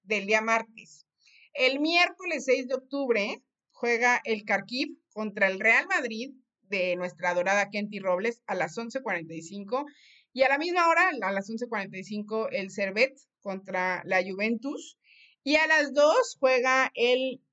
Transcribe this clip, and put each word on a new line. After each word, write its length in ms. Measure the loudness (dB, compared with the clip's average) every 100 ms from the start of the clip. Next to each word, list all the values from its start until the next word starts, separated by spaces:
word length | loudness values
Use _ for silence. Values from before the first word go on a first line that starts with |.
del 240 | -6 -4 0
día 160 | 0
martes. 640 | 2 0 -2 -12 -20 -20 _ _ _ _ _
El 260 | -2 0 2
miércoles 680 | 2 4 2 0 -6 -4 0
seis 220 | 0 0
de 60 |
octubre 680 | -6 -6 -6 -4 -2 -4 -6 _ _ _
juega 480 | _ -2 2 2 2 0
el 200 | -6 -2
Kharkiv 520 | -2 -2 -6 -6 -8 _
contra 360 | -8 -8 0 0
el 120 | 2
Real 280 | 2 2 2
Madrid 440 | -2 -2 -6 -10 -14 _ _
de 320 | _ -4 -2 -2
nuestra 340 | -4 -4 -2
adorada 400 | 0 2 2 0
Kenty 300 | -2 -6 -4
Robles 420 | 0 0 0 -4 -6
a 80 | -4
las 200 | -4 -6
once 240 | -8 -6
cuarenta 340 | -4 -6 -6 -12
y 80 |
cinco. 420 | -12 -12 -6 -4 -6 -12 _ _ _
Y 80 | 2
a 80 | 2
la 80 | 2
misma 300 | 0 2 4
hora, 240 | 4 2 0
a 100 | -2
las 180 | -4 -4
once 160 | -8 -6
cuarenta 320 | -6 -6 -10
y 40 |
cinco, 460 | -10 -10 -6 -4 -2
el 220 | -4 -6
Servette 480 | -4 -2 2 0 0 _ _
contra 600 | -8 -8 -6 -2 -2 -2 0
la 180 | 0
Juventus. 760 | 0 -2 -2 -2 -4 -10 -12 -20 _ _ -20 _
Y 120 | 0 2
a 120 | 4
las 260 | 4 4
dos 440 | 4 6 6 2 2
juega 520 | 4 4 4 4 2 2
el 460 | 2 2 0 -6 _